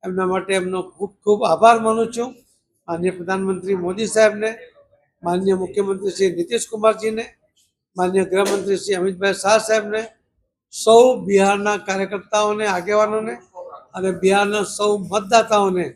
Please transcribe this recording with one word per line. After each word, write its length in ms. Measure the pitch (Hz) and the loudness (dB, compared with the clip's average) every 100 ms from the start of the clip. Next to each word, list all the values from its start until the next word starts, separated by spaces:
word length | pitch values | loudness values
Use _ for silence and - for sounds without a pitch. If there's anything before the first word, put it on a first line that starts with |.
એમના 240 | 190 185 185 | -6 -4 -2
માટે 240 | 190 190 | -2 -2
એમનો 260 | 190 180 185 | -4 -2 -6
ખૂબ 280 | 180 _ 202 _ | -8 _ -12 _
ખૂબ 200 | - 208 | 0 0
આભાર 360 | 208 160 226 226 | 2 4 6 6
માનું 300 | 220 226 226 | 2 0 -2
છું. 180 | 233 247 233 _ _ _ _ - | -4 -8 -8 _ _ _ _ -10
માનનીય 300 | 170 180 180 | -4 -4 -4
પ્રધાનમંત્રી 680 | 175 190 190 190 185 190 175 | -6 -4 -2 -4 -4 -4 -4
મોદી 240 | 185 220 220 | -4 -2 4
સાહેબને, 340 | 214 208 220 226 - _ _ _ _ _ | 2 2 -6 -6 -16 _ _ _ _ _
માનનીય 320 | 175 180 190 190 | -4 -2 0 0
મુખ્યમંત્રી 600 | 185 - 196 190 196 180 | -2 -4 -4 -2 -6 -2
શ્રી 200 | 190 175 | -2 -2
નીતિશ 320 | 175 233 - | -4 -4 -6
કુમારજીને, 560 | 220 220 196 220 220 - _ _ _ _ _ _ 180 | -2 0 0 -4 -6 -12 _ _ _ _ _ _ -4
માનનીય 280 | 180 190 185 | 0 0 0
ગૃહમંત્રી 560 | 185 196 196 185 190 | 0 0 -2 -2 -4
શ્રી 180 | 196 190 | -2 -2
અમિતભાઈ 420 | 180 180 196 190 | -2 -2 -4 -2
શાહ 160 | 190 214 | 2 0
સાહેબને, 420 | 214 220 208 214 226 _ _ _ _ _ _ | 2 -2 -2 -8 -8 _ _ _ _ _ _
સૌ 300 | - - 226 254 240 | -4 6 8 8 4
બિહારના 560 | 180 196 196 202 208 208 | 2 4 4 2 0 -2
કાર્યકર્તાઓને, 840 | - 190 190 196 - 208 208 208 214 | -2 -4 -4 -6 -2 0 0 0 -2
આગેવાનોને 640 | 185 175 208 214 220 220 240 _ - - - _ | -2 0 2 2 0 -6 -10 _ -20 -18 -18 _
અને 160 | 190 190 175 | -6 -4 0
બિહારના 500 | 185 196 202 208 190 | 2 2 2 -2 -4
સૌ 240 | - 208 208 | -2 0 0
મતદાતાઓને 840 | 175 202 196 226 220 208 196 185 160 | 0 -4 2 2 4 2 2 0 -4